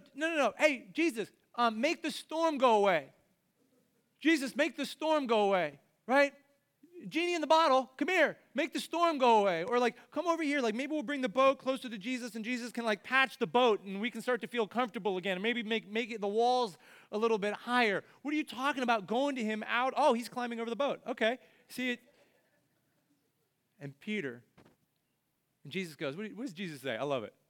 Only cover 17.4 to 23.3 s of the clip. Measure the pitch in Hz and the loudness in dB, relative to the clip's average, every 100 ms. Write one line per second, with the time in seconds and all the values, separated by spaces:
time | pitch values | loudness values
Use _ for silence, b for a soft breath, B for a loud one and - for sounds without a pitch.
17.4 | 208 208 233 247 220 175 b b 277 302 | 0 -4 -2 2 2 0 b b -4 -4
18.4 | - 214 269 277 247 226 175 226 285 262 | -4 -4 -4 0 0 0 0 -2 0 -2
19.4 | 214 214 214 226 262 247 285 233 226 254 | -4 -4 -2 -2 0 2 4 2 -2 -8
20.4 | 240 226 233 226 285 - - 254 220 254 | -6 -6 -6 -2 -2 -4 -8 0 0 0
21.4 | b b b - 254 240 _ b b b | b b b -6 -4 -4 _ b b b
22.4 | b b _ _ _ _ _ _ _ | b b _ _ _ _ _ _ _